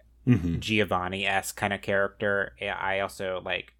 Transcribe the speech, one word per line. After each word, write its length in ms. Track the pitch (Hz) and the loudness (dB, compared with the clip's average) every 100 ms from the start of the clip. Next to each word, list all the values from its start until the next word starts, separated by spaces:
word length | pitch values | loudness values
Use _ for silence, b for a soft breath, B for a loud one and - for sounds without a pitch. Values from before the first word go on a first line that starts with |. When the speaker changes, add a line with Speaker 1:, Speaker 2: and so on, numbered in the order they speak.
| _ _ - | _ _ 4
Speaker 1:
Mm-hmm. 340 | 110 85 82 | 4 4 -2
Speaker 2:
Giovanni-esque 960 | 104 107 98 90 90 95 101 95 - - | 0 0 2 0 0 -2 0 0 -2 -4
kind 160 | 101 | -2
of 80 | 98 | -2
character. 760 | - 98 98 - 104 101 - - | 0 2 2 0 0 0 -2 -4
Yeah, 200 | 101 90 | -6 -4
I 220 | 95 98 | -2 -2
also, 400 | 98 - 95 92 | -2 -4 -6 -4
like, 300 | 92 92 - | -4 -4 -6